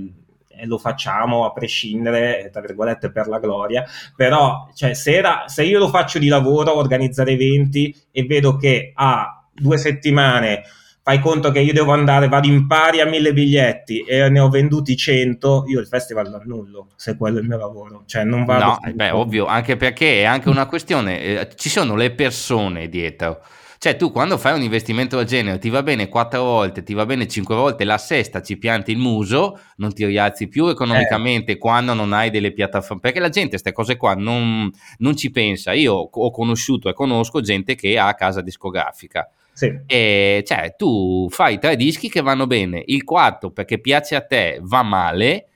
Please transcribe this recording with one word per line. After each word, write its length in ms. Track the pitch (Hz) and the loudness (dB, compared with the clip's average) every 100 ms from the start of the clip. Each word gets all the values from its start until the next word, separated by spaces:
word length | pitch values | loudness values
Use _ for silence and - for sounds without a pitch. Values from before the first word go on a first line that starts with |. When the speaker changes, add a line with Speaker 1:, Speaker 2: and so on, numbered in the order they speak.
| 95 90 _ _ _ - | -14 -18 _ _ _ -14
Speaker 1:
e 60 | 113 | -8
lo 120 | 110 | -6
facciamo 680 | 117 - - 101 120 117 110 | -4 -6 -4 -2 0 0 -2
a 60 | |
prescindere, 1000 | - 117 - 110 110 117 117 120 117 98 | -4 -6 -6 -6 -4 -2 0 0 -4 -8
tra 100 | 107 | -12
virgolette, 500 | 101 98 110 113 101 | -12 -6 -4 -4 -6
per 160 | 110 107 | -6 -4
la 100 | 110 | -4
gloria, 480 | 110 101 104 123 127 - - - | -4 -4 -4 -4 -6 -14 -12 0
però, 520 | 127 151 139 - - | 2 4 2 0 -10
cioè, 200 | - 131 117 | -4 -4 -2
se 180 | 147 | 2
era, 300 | 175 190 160 - | 2 2 0 -4
se 160 | - | -2
io 140 | 165 202 | 2 2
lo 120 | 180 | 2
faccio 280 | 180 165 160 | 2 0 0
di 100 | 143 | 2
lavoro, 460 | 143 131 151 151 151 | 4 4 2 2 2
organizzare 560 | 139 131 131 131 131 | 2 0 0 0 0
eventi, 600 | 131 135 143 139 143 147 - _ | 2 4 4 2 0 -2 -4 _
e 120 | 131 | -4
vedo 320 | 127 147 139 135 | 0 2 4 2
che 360 | 139 120 - - | 2 2 -2 0
a 480 | 135 117 101 - _ | 2 2 -2 -10 _
due 260 | - 139 151 | -2 0 2
settimane 840 | 151 143 147 143 135 123 113 101 - - _ _ | 0 -2 2 4 4 4 2 -2 -6 -20 _ _
fai 160 | - 139 | 0 2
conto 320 | 147 160 147 | 2 2 2
che 80 | 139 | 2
io 120 | 143 | 2
devo 180 | 151 139 | 4 4
andare, 340 | 147 143 139 139 | 4 4 4 4
vado 200 | 139 143 | 4 4
in 180 | 143 139 | 4 4
pari 340 | 156 160 165 | 4 4 4
a 60 | 156 | 2
mille 260 | 160 151 | 2 2
biglietti 680 | 143 143 143 123 - - 110 | 4 4 4 2 0 -6 -8
e 260 | - 131 135 | 0 2 4
ne 100 | 139 | 6
ho 100 | 135 | 6
venduti 480 | 135 147 151 143 127 | 4 2 0 0 -2
cento, 680 | - 131 127 120 139 135 135 | 2 2 0 0 0 0 0
io 120 | 131 | -4
il 80 | 107 | -2
festival 420 | 123 - 110 98 | -6 -4 -6 -6
lo 60 | 104 | -8
annullo, 500 | 110 117 101 101 95 - | -12 -12 -14 -18 -20 -12
se 200 | - 107 | -8 -4
quello 220 | 110 113 | -2 -2
è 40 | |
il 60 | 113 | -4
mio 100 | 113 | -6
lavoro, 460 | 104 107 104 104 - | -8 -12 -20 -20 -8
cioè 160 | 110 | -4
non 200 | 107 120 | -2 0
vado 220 | 123 127 104 | 2 4 4
Speaker 2:
No, 140 | 113 | 2
Speaker 1:
su 80 | 87 | -2
Speaker 2:
eh, 40 | |
beh, 160 | 113 104 | -2 0
Speaker 1:
quello. 80 | 95 | 0
Speaker 2:
ovvio, 220 | 120 107 98 | 0 0 0
anche 320 | 117 117 127 | 0 0 0
perché 440 | 127 120 160 107 | -2 0 2 4
è 20 | 107 | 2
anche 240 | 131 165 | 2 2
una 160 | 135 131 | 2 0
questione, 560 | 165 - 156 98 90 | -4 -2 -2 -2 -4
eh, 280 | 82 104 101 - | -4 -4 -6 -8
ci 140 | 151 | -4
sono 260 | 202 135 104 | 0 0 0
le 160 | 123 | 0
persone 800 | 120 135 127 - 117 98 85 82 | 0 -2 -2 -2 0 0 -4 -8
dietro. 520 | 87 82 76 82 80 - - - - | -6 -6 -6 -6 -6 -14 -20 -20 -4
Cioè, 160 | 165 139 | -2 0
tu 160 | 170 | -2
quando 280 | 120 165 160 | 0 -2 0
fai 160 | 127 156 | 0 0
un 80 | |
investimento 540 | 120 110 113 113 127 127 | 0 -2 -2 -4 -2 -2
del 100 | 117 | -2
genere, 320 | 127 104 92 | -2 -2 -4
ti 100 | 113 | -2
va 140 | 131 | -2
bene 260 | 143 123 95 | -2 -2 -2
quattro 320 | 117 117 127 | -2 -2 -2
volte, 400 | 127 117 98 - | 0 0 0 -4
ti 140 | 90 104 | -8 -4
va 100 | 107 | -2
bene 220 | 131 110 | -4 -4
cinque 260 | 110 95 | -6 -4
volte, 300 | 113 139 - | 0 0 0
la 160 | 104 107 | -2 -2
sesta 420 | - 151 101 92 | -2 -2 -2 -8
ci 160 | - 98 | -10 -6
pianti 320 | 113 113 98 | -2 -2 -2
il 60 | 113 | -2
muso, 600 | 127 110 98 131 196 196 - - | 0 0 0 0 0 -6 -20 -8
non 160 | 104 | -8
ti 100 | 98 | -2
rialzi 440 | 104 101 101 - 104 | 0 2 0 -2 -6
più 180 | 139 170 | 0 0
economicamente 840 | 156 123 123 117 107 120 120 - | 0 0 2 2 0 0 -2 -2
Speaker 1:
Eh. 40 | 95 | -4
Speaker 2:
quando 340 | 113 120 123 | 0 0 0
non 180 | 113 104 | -2 0
hai 200 | 104 113 | 0 0
delle 220 | 107 101 | 0 -2
piattaforme, 460 | 101 98 101 - 95 | -2 -4 -4 -6 -6
perché 180 | 123 175 | -4 -2
la 100 | 175 | -2
gente 300 | 170 156 - | -2 -4 -4
ste 120 | 98 | -6
cose 220 | 101 113 120 | -4 -4 0
qua 200 | 113 95 | 0 0
non, 520 | 104 120 117 110 101 - - - | -2 -2 0 0 -4 -6 -18 -4
non 180 | 127 151 | -2 -2
ci 140 | 123 | -2
pensa. 440 | 123 107 95 92 | 0 0 -2 -2
Io 200 | 120 139 95 82 | 2 2 2 -2
ho 200 | 120 120 | -2 -2
conosciuto 580 | 117 117 117 - 131 - | 0 -2 -2 -2 -2 -2
e 40 | |
conosco 460 | - 139 117 113 156 | -4 -2 0 0 -2
gente 360 | 104 98 92 - | 0 -2 -2 -4
che 240 | 98 110 | 0 2
ha 140 | 98 104 | 2 0
casa 260 | 92 92 | -2 -2
discografica. 880 | 90 - 98 90 82 - - 85 - _ _ | -8 -10 -8 -6 -6 -8 -10 -8 -8 _ _
Speaker 1:
Sì. 180 | - 127 - - | -4 -4 -4 -2
Speaker 2:
E, 580 | 127 110 101 98 101 98 | 2 4 4 4 2 0
cioè, 280 | 104 85 - | -4 -4 -2
tu 520 | 190 107 92 92 90 | 0 2 0 0 -2
fai 300 | - 160 104 | 0 0 2
tre 160 | 151 135 | 0 2
dischi 340 | 139 156 233 | 0 0 -4
che 120 | 175 | -2
vanno 260 | 139 135 131 | 0 0 0
bene, 340 | 120 95 85 - | 0 0 -4 -2
il 160 | 139 | -4
quarto, 480 | - 160 131 - 95 | 0 2 2 0 -12
perché 280 | - 98 110 | -8 -6 -4
piace 360 | 131 143 143 143 | 0 0 0 -4
a 60 | |
te, 360 | - 127 87 67 | 0 0 0 -4
va 200 | 92 127 | -2 0
male, 680 | 110 98 87 87 120 196 - | 2 0 0 2 0 0 -6